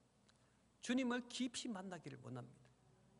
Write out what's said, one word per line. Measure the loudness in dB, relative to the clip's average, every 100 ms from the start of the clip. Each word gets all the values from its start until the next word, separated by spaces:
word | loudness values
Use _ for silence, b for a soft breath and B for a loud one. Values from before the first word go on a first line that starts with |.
| -20 -20 -20 b b b b -6
주님을 | 2 4 6 4 0
깊이 | 0 0 0 -4
만나기를 | -4 -4 -6 -6 -8
원합니다. | -6 -6 -8 -12 -20 -20 -20 -20 -20 -20